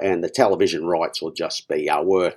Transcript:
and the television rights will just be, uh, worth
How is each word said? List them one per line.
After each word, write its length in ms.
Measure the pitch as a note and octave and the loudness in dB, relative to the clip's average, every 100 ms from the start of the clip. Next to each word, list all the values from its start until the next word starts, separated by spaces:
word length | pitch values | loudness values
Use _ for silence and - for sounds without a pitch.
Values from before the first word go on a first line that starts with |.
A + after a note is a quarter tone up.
and 220 | G2 F2 | 0 0
the 40 | F2 | 0
television 560 | - A#2 F2+ F#2+ E2 | 2 2 4 2 0
rights 380 | E2 E2+ E2 - | -2 0 -2 -4
will 80 | D#2+ | -8
just 380 | - E2 - - | -6 -6 -6 -4
be, 200 | D2+ D2+ | -4 0
uh, 140 | D2+ | 0
worth 320 | E2+ F#2+ F2 | 2 2 2